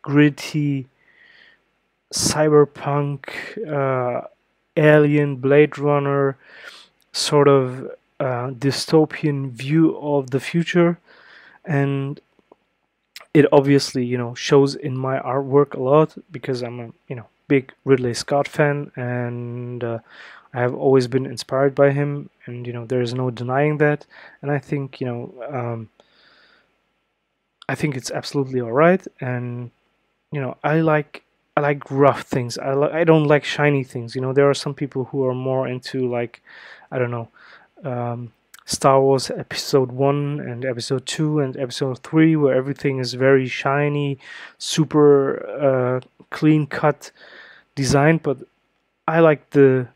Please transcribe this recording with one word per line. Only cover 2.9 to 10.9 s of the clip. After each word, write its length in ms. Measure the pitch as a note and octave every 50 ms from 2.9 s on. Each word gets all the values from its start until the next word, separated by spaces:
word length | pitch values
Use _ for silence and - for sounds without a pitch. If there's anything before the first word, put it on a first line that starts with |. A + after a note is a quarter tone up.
| C#3+ C#3+ C#3+ C#3+ C#3+ C3+ - - - - - - - - E3 D3
uh, 560 | D3+ C#3+ C#3 C3+ C3+ B2+ B2 B2 A#2+ A#2+ B2 - _ _ _ _ _ _ _ _ _
Alien, 600 | - D#3 D3+ D3+ D3+ D3+ D3 D3 D3 D3 C#3+ C#3+
Blade 420 | B2+ B2 C3 C3+ D3 D3+ D3 - C#3
Runner 580 | C#3 D3 D3 C#3+ C#3+ C#3 C#3 C#3 C#3 C3+ C3+ _ _ _ - - - - - - - _ _ _ _ _ _
sort 340 | - - - D3+ D3 C#3+
of, 380 | C#3+ C#3 C3+ C3 B2+ B2+ C3 C3 - - _ _ _ _ _
uh, 320 | - C3 B2+ A#2+ A#2+ C3
dystopian 1000 | C3+ A#2+ A#2 C#3 B2+ - - - - D#3+ D#3 D3+ - - - D3+ C#3+ C#3 C3+ C3+
view 460 | B2+ A2+ C3 C3+ D3+ D#3+ D#3+ D#3 - -
of 320 | C#3 D3 D3 C#3+ C3+ B2+
the 100 | B2+ C3+
future. 580 | - - - E3+ E3 - - F3 E3+ E3+